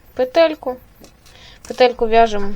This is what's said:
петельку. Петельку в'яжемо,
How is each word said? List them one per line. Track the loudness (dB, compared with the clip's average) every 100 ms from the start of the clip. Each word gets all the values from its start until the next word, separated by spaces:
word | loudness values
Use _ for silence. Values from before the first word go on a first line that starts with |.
| _
петельку. | -6 -2 0 0 -2 -12 -14 -16 _ -20 _ _ -20 -20 -20 -10
Петельку | 0 0 0 0
в'яжемо, | 2 2 0 -4